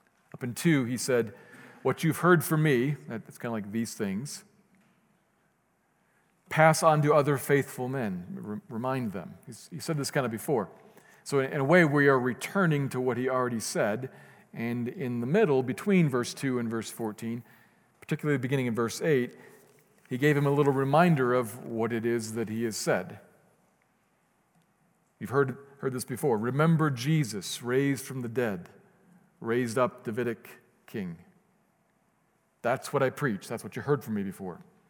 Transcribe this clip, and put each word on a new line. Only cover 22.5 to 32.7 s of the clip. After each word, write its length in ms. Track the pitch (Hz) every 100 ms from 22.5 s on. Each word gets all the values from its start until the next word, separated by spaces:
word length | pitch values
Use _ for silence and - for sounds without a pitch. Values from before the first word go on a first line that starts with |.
| 110 117
has 120 | 104
said. 400 | 170 110 87 104 - _ _ _ _ _ _ _ _ _ _ _ _ _ _ _ _ _ _ _
You've 120 | 107
heard, 260 | 139 135 123 - -
heard 140 | 139
this 120 | 123 -
before. 320 | 123 151 110
"Remember 540 | 117 131 160 165 156
Jesus, 720 | 123 131 160 127 104 - -
raised 420 | 120 131 139 131 -
from 160 | 131
the 80 | 120
dead, 400 | 117 117 92 - - _ _ _ _ _ _
raised 380 | 113 120 123 110
up 240 | 120 -
Davidic 440 | - 110 120 113 - - _ _ -
king. 320 | 113 95 82 - _ _ _ _ _ _ _ _ _ _ _ _ _
That's 320 | 117